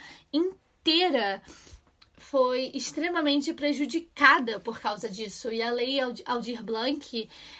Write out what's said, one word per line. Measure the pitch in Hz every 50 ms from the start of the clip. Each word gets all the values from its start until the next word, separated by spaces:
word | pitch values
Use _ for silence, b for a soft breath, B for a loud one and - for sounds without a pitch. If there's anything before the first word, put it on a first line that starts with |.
| B B B B B _ -
inteira | 302 359 381 381 - _ _ _ _ _ 330 311 339 359 359 277 240 208 196 196 190 B B B B B B B B B _ _ _ - _ _ -
foi | - - - 269 254 254 254 247 262 - -
extremamente | 269 - - - 320 320 349 349 330 302 285 285 285 285 320 330
prejudicada | - 285 294 277 254 294 233 330 330 - - _ - 294 262 302 330 247 226 214 196
por | - 233 220 -
causa | - 214 208 202 - 214
disso. | 185 220 220 202 - - - 226
E | 226 226
a | 226 240
Lei | 240 247 240 262 277 269
Aldi-, | 254 247 240 - -
Aldir | - 247 240 196 233 240 226 202
Blanc, | 196 220 220 240 262 294 294 - - - 226 214 B B B B B B